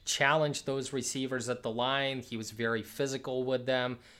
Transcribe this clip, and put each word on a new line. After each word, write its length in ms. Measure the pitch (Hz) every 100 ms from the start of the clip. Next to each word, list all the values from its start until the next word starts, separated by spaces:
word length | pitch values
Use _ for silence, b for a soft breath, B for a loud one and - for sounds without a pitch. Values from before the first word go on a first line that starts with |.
challenged 640 | - - 139 156 151 139 -
those 280 | 135 127
receivers 540 | 135 123 139 131 131 117
at 140 | 123
the 80 | 120
line. 520 | 113 123 135 135 131
He 160 | 120 113
was 120 | 104
very 320 | 110 113 113
physical 640 | 110 - 139 135 - 127
with 240 | 127 127 123
them. 320 | 131 123 120 b